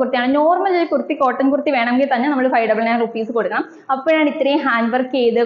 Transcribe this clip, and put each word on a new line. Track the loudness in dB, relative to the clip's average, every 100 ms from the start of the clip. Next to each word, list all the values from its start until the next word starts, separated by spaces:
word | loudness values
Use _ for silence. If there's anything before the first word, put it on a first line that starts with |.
കുർത്തിയാണ്. | 0 0 0 2
നോർമൽ | 2 2 0 0
ഒരു | 0
കുർത്തി, | -2 -2 -2
കോട്ടൺ | -2 2 0
കുർത്തി | 0 0 0
വേണമെങ്കിൽ | 0 0 0 0
തന്നെ | 0
നമ്മൾ | 0 2 2
ഫൈവ് | 2
ഡബിൾ | 0 0
നയൻ | 0 -2
റുപ്പീസ് | -4 -4 -2
കൊടുക്കണം. | -2 -4 -6 -8 -6 -4
അപ്പോഴാണ് | 0 2 2
ഇത്രയും | 0 0 0 0
ഹാൻഡ് | 0 0 -2
വർക്ക് | -2 0
ചെയ്ത് | 2 2